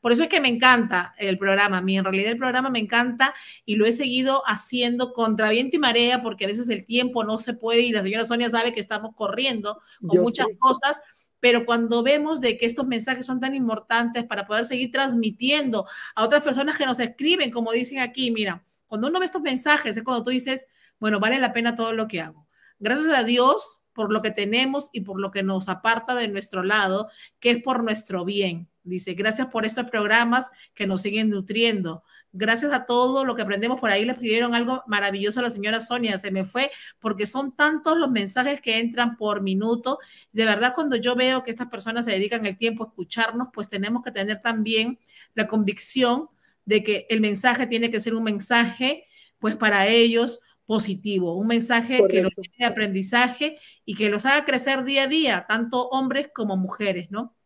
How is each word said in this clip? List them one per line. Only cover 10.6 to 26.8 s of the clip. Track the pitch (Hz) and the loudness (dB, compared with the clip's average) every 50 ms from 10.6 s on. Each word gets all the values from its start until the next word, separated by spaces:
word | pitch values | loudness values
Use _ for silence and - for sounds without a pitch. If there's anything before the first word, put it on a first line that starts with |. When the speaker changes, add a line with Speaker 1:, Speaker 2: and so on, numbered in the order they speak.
| - 262 254 254 - 277 294 294 - _ _ - - _ _ _ | 4 4 4 4 2 -2 -2 -2 -8 _ _ -20 -20 _ _ _
Speaker 1:
pero | - 247 240 240 233 | 4 4 4 4 2
cuando | 233 233 233 233 226 233 233 | 2 2 2 2 2 2 2
vemos | 233 262 285 294 294 302 320 277 | 4 4 4 4 2 0 -2 0
de | 254 233 220 233 | 0 0 0 0
que | 233 | -2
estos | 233 233 - 269 262 | -2 -2 -2 -2 -2
mensajes | 247 226 226 269 262 247 247 | -2 -2 -2 -4 -4 -6 -4
son | 254 254 254 | -6 -4 -4
tan | 247 262 277 | -2 -4 -2
importantes | 277 254 226 220 214 - _ 226 233 233 233 233 247 233 | -2 -2 -2 -2 -4 -4 _ 0 0 0 0 -2 -4 -6
para | 233 214 202 196 - | -4 -4 -6 -4 -2
poder | 214 220 233 | -2 -2 -2
seguir | 233 262 247 262 233 | -2 -2 -4 -4 -2
transmitiendo | 240 269 277 269 240 233 226 214 214 _ 240 262 285 302 294 262 220 208 190 - - - - - - | 0 -2 0 2 0 0 0 0 -2 _ 0 2 2 2 2 0 -2 -2 -4 -6 -10 -14 -16 -10 -2
a | - 220 | 0 2
otras | - 285 294 | 4 4 2
personas | 294 302 262 262 277 302 302 - | 2 2 -2 0 -2 -2 0 0
que | 294 | 0
nos | 262 247 247 | 0 0 -2
escriben, | 240 233 - - 269 311 349 359 294 247 | -2 -4 -4 -2 0 2 2 2 0 -2
como | 226 240 233 226 | -2 -4 -2 0
dicen | 226 240 247 240 277 269 | 0 -2 -2 -2 -4 -6
aquí, | 254 240 240 269 262 240 | -6 -6 -4 -4 -2 -2
mira, | 233 220 214 196 175 175 _ _ _ _ _ _ | 0 -2 -2 -4 -4 -6 _ _ _ _ _ _
cuando | 220 214 220 | -6 -4 -2
uno | 285 330 370 | 0 0 0
ve | 370 | -2
estos | 359 370 370 | -2 -2 -4
mensajes | 294 302 254 254 - 302 294 294 - 240 202 | -2 -2 -2 -2 4 4 4 4 4 -2 -4
es | 226 | -4
cuando | 226 247 254 233 226 | -4 -2 -2 -2 0
tú | 240 | 0
dices, | 254 254 247 262 254 254 - _ _ _ _ _ _ _ | -2 -2 0 -2 -4 -6 -6 _ _ _ _ _ _ _
"Bueno, | 214 214 214 202 | -2 0 0 2
vale | 208 220 254 269 | 2 2 2 2
la | 254 240 | 2 0
pena | 240 233 233 233 233 | 0 0 0 0 0
todo | 233 226 226 | -2 -4 -4
lo | 226 220 220 220 | -2 -4 -4 -4
que | 208 170 | -4 -8
hago". | 160 156 - _ _ _ _ _ _ _ _ _ | -8 -8 -14 _ _ _ _ _ _ _ _ _
Gracias | 202 214 247 285 311 320 311 | -2 -2 0 2 2 2 4
a | 262 | 4
Dios | 226 226 240 247 247 262 294 427 - - - _ _ _ | 4 4 4 6 6 6 4 4 0 -10 -16 _ _ _
por | _ - 220 202 | _ -6 -2 0
lo | 214 214 | 0 0
que | 220 214 | 0 -2
tenemos | 214 - 202 202 214 240 262 269 269 285 285 - | -2 -2 -2 0 0 0 0 0 -2 -4 -6 -6
y | - 233 | -10 -10
por | 185 196 190 190 | -8 -8 -6 -6
lo | 196 196 | -6 -4
que | 196 202 | -4 -2
nos | 196 190 190 190 185 190 | -2 0 -2 -2 -2 -4
aparta | 185 185 - 220 233 226 226 - 254 | -8 -2 0 0 0 0 0 -4 -2
de | 247 233 214 | -2 -2 -2
nuestro | 202 196 196 - - 190 | -4 -6 -8 -6 -6 -4
lado, | 180 190 208 214 | -2 0 2 2